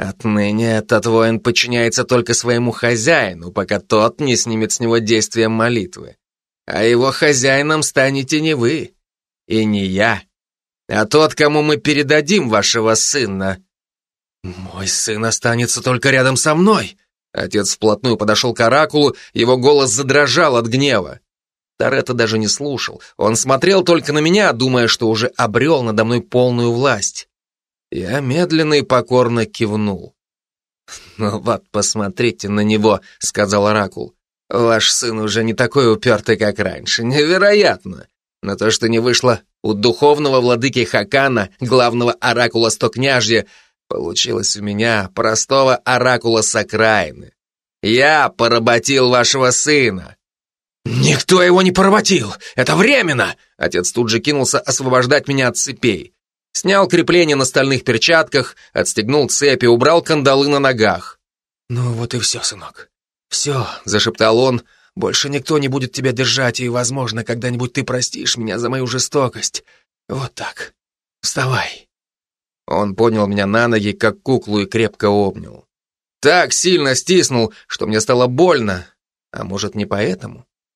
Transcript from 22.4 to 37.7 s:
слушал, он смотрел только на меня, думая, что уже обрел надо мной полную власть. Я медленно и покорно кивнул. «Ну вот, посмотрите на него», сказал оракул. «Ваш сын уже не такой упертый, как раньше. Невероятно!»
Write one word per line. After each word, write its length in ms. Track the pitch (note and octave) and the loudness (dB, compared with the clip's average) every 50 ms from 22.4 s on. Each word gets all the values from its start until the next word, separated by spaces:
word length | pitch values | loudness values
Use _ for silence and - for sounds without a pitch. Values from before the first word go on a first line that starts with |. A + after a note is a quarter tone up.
| A2 G2+ | -2 -2
слушал, 560 | - - C#3+ D3 C3+ A2+ - - - - - - _ - | -4 -4 -4 -6 -6 -6 -8 -10 -12 -14 -20 -20 _ -2
он 180 | - G#2+ A2+ | 0 0 0
смотрел 480 | - - C3 C3+ C3 - F#3 G3 F#3+ F3+ | 0 0 0 0 2 2 2 2 4 4
только 300 | F3 E3+ D#3+ C3 - D3 | 2 2 2 0 -2 -2
на 60 | D3+ | 0
меня, 320 | D3+ E3 F3+ G#3 G#3 E3+ | 2 2 2 4 2 2
думая, 360 | C3+ A#2+ C3 C3 B2+ B2 A#2 A2 | 0 0 0 0 2 2 2 2
что 220 | - - A#2+ A2 | 0 0 0 0
уже 180 | A2+ G#2+ A#2+ B2 - - | 0 0 -2 -4 -2 -2
обрел 460 | B2 A2+ G2+ C3 C#3 D#3 E3 C#3 A#2+ | -2 -2 0 0 2 2 2 0 0
надо 220 | A2+ G#2+ G#2+ A2+ | 0 0 0 0
мной 160 | A#2 A#2+ A#2+ | 0 0 -2
полную 500 | - - - B2 B2 B2+ A#2+ A#2+ A#2+ A#2+ | -2 -2 0 2 2 2 2 0 0 0
власть. 580 | A#2 A#2+ C3+ C#3 A#2+ G2+ - - - - - - _ _ _ _ _ _ _ _ _ _ _ _ | 0 0 0 0 0 0 -4 -6 -8 -10 -16 -18 _ _ _ _ _ _ _ _ _ _ _ _
Я 300 | - - F#2 F2+ A#2+ C#3+ | -10 -8 -6 -4 -4 -4
медленно 540 | C#3 B2+ C3 E3+ F3+ D3+ D#3+ D#3 D#3 D3+ D3+ | -2 -2 0 0 0 0 0 0 2 2 2
и 60 | C#3+ | 0
покорно 640 | - - C3 B2 A#2+ - B2 B2+ B2 A#2 A#2 A#2 A2 | 2 2 0 0 2 2 2 2 2 2 0 -2 -2
кивнул. 720 | G#2+ - - A#2 G#2 G#2 G#2+ G#2+ G#2 G2 E2+ F2 - - _ _ _ _ _ _ _ _ _ _ _ _ _ _ - - - - - - - | -4 -4 -4 -4 -2 -2 -2 -2 -4 -4 -6 -10 -16 -20 _ _ _ _ _ _ _ _ _ _ _ _ _ _ -20 -20 -20 -20 -18 -8 -6
«Ну 220 | A2 G#2 G#2+ G#2 | -4 -4 -4 -4
вот, 240 | F#2+ A#2 G#2+ F#2+ - _ | -2 -2 -2 -2 -4 _
посмотрите 800 | - G#2 G2+ - - A2 G#2 G2 F#2 - A#2+ A#2 - - - G2 | -4 -2 -2 -2 -2 -4 -4 -4 -4 -2 -2 -2 -2 -4 -6 -4
на 120 | G#2 G#2 | -2 0
него», 400 | G#2 G#2+ G#2+ G#2+ G#2 A2 G2+ F#2 - - - _ | 2 2 2 2 4 2 2 2 -2 -8 -16 _
сказал 480 | - - - - G#2 F#2+ G#2 G#2 G2+ G#2 | -10 -6 -2 -2 -2 0 2 2 2 2
оракул. 480 | G#2+ G#2+ G2 F#2 - - A#1+ A#1+ - _ _ _ _ _ _ - | 2 0 -2 -4 -6 -10 -14 -14 -16 _ _ _ _ _ _ -4
«Ваш 420 | - A#2 A#2 A#2 A2+ A2 G#2+ - | -2 0 2 2 2 2 0 0
сын 280 | - - C3 A#2+ A2 A2 | -2 -2 -4 -4 -4 -4
уже 240 | G#2+ G#2+ G2+ A2+ A2 | -4 -2 -2 -2 -2
не 100 | A2+ A2 | -2 0
такой 400 | - B2 A#2 - C#3+ B2+ A#2 A2 | -2 -2 0 2 2 4 4 2
упертый, 440 | G#2+ - B2 A2+ G2+ - - A2 - | 2 2 0 0 0 0 0 0 0
как 220 | A2 G#2 G2 - | 0 -2 -2 -2
раньше. 440 | G2+ F#2 E2 C#2+ - - - - A#2 | -4 -6 -6 -8 -6 -6 -4 -4 -2
Невероятно!» 1040 | A#2+ C3+ D3 D3 D#3 F3+ F#3 G3 G3+ G#3 G#3 G3 D3+ | -2 0 0 2 2 2 2 4 4 4 4 4 2